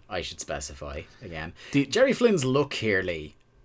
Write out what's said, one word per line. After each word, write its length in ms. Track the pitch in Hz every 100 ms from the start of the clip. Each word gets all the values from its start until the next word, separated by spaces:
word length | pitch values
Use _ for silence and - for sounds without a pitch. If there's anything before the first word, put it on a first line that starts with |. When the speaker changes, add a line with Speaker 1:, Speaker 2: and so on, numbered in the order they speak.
| -
Speaker 1:
I 140 | 92
should 180 | 80 -
specify 640 | - 71 - 71 73 76 - -
again. 300 | 101 80 82 - -
Speaker 2:
Do 120 | 143
Speaker 1:
Jerry 280 | 139 220 269
Flynn's 320 | - 240 185
look 280 | 131 139 139
here, 280 | - 110 95
Lee, 320 | 92 82 76 - _ _